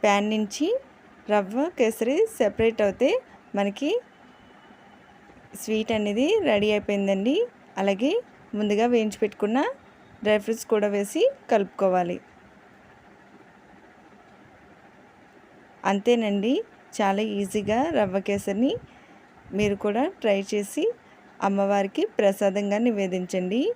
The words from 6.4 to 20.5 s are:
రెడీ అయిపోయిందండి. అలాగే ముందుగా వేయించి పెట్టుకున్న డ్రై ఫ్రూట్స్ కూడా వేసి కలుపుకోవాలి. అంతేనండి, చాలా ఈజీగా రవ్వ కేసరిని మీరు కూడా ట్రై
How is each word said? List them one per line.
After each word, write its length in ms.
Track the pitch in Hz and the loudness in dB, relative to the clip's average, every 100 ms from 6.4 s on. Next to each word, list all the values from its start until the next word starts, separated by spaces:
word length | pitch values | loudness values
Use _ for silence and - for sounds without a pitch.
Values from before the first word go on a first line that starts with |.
| 320 | 4
రెడీ 220 | 214 214 208 | 2 2 0
అయిపోయిందండి. 600 | 202 202 196 196 208 320 480 - - - | 0 0 0 0 2 0 -2 -6 -16 -2
అలాగే 300 | 196 190 262 440 494 - - 208 | -2 0 0 0 -4 -20 -10 -4
ముందుగా 280 | 214 208 233 | 0 2 2
వేయించి 240 | 240 214 - | 2 0 -2
పెట్టుకున్న 360 | 208 - 208 240 359 539 - - - - | -4 -2 -2 0 -2 -6 -16 -20 -20 -6
డ్రై 140 | 214 214 | 0 0
ఫ్రూట్స్ 220 | 208 226 - | 0 -6 0
కూడా 160 | 220 208 202 | 0 2 0
వేసి 260 | 202 311 494 554 - | -2 2 0 0 0
కలుపుకోవాలి. 680 | 226 196 - 190 180 175 175 - - - - - - - - - - - - - - - - - - - - - - - - - - - - - - - - - - - - - | 0 0 0 2 2 0 -4 -10 -20 -20 -20 -20 -20 -20 -20 -20 -20 -20 -20 -20 -20 -20 -20 -20 -20 -20 -20 -20 -20 -20 -20 -20 -20 -20 -20 -20 -20 -20 -20 -20 -20 -20 -6 -2
అంతేనండి, 640 | 202 202 240 214 202 208 302 466 - - - | 0 2 2 2 0 0 -2 -4 -16 -20 -2
చాలా 260 | 202 196 220 202 | 0 0 -2 -4
ఈజీగా 420 | 196 214 202 220 302 294 | -4 -4 -2 0 0 0
రవ్వ 200 | 202 190 190 | 0 -2 -2
కేసరిని 440 | 202 202 196 262 466 - - - - - - - 190 | -4 -2 0 0 -2 -10 -20 -20 -20 -20 -20 -10 -2
మీరు 180 | 208 196 208 | 0 0 -2
కూడా 180 | 208 302 392 | 0 -2 -2
ట్రై 160 | 233 196 196 | 0 0 0